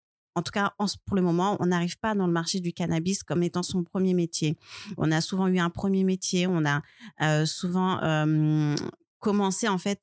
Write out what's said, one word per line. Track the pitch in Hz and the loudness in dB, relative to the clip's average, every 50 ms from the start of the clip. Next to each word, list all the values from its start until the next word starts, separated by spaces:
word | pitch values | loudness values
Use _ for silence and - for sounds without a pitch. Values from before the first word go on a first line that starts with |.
| _ _ _ _ _ _ - | _ _ _ _ _ _ -6
en | - | -6
tout | 170 - | -4 -2
cas, | - 208 202 202 - - | -2 -2 -2 -2 -2 -2
en, | 208 190 - - _ | -2 -2 -2 -4 _
pour | - - | -4 0
le | 196 | 0
moment, | 180 175 165 170 180 202 208 - | 2 2 2 2 2 0 0 0
on | 180 | 0
n'arrive | 180 180 175 170 175 - - | 0 0 0 0 -2 -4 -4
pas | - 220 220 | -4 -2 -2
dans | 202 185 175 | 0 0 0
le | |
marché | 170 170 165 - - 190 | 0 0 -2 -2 -4 -4
du | 180 175 | -4 -4
cannabis | 170 - 180 165 170 160 160 180 196 - - | -4 -4 -4 -2 -2 -2 0 0 -2 -2 -2
comme | - 151 170 175 | -2 -2 0 0
étant | 170 - 175 175 | 0 0 -2 -2
son | - - 185 170 | 0 0 -2 -4
premier | - - 196 185 190 185 | -2 -2 0 0 2 2
métier. | 180 170 165 - - - 151 156 - - - - - - 208 208 - | 2 0 -2 -2 -2 -2 -2 -2 -4 -8 -16 -20 -16 -14 -12 -6 -4
On | - 151 | -2 0
a | 160 160 | 0 0
souvent | 170 - - 190 190 185 | 0 0 0 0 0 2
eu | 185 185 | 2 2
un | 170 170 | 2 0
premier | 175 - - 196 196 190 190 | -2 -2 -2 0 0 2 2
métier, | 190 185 185 - - - 180 175 185 | 2 0 0 -2 -2 0 0 2 2
on | 180 165 156 | 2 2 2
a, | 147 143 147 151 - - - - 214 - - | 2 0 0 -2 -6 -14 -20 -20 -18 -6 -2
euh, | 151 156 151 151 156 | 0 2 2 2 2
souvent, | 160 - - - 185 175 185 185 185 185 - - | 2 2 2 0 0 0 0 0 0 0 0 0
euh, | 160 156 151 151 156 156 151 151 151 151 156 151 147 147 151 - - - - _ _ _ _ | 0 0 2 2 2 2 2 2 2 2 2 2 0 0 -2 -4 -6 -10 -14 _ _ _ _
commencé, | - 214 202 208 202 190 185 - - 226 | -2 0 0 2 2 2 2 2 2 0
en | 196 180 | 0 0
fait, | - 202 202 - | -2 -4 -4 -6